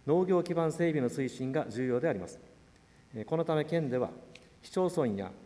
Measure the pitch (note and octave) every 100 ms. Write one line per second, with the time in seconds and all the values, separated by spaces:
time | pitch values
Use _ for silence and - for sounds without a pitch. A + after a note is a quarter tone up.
0 | - E3 F#3 F3+ F3 E3 E3 E3 E3+ D3+
1 | B2 C#3+ C3+ - C3 C#3+ C3+ A2 B2+ A#2+
2 | D#3+ A2 F2 - - - - - - -
3 | - A2+ G#2 E3 E3 D#3 D3+ E3+ D3 B2
4 | A#2 - - - - - - - F#3 E3
5 | C3 G2+ F#2 -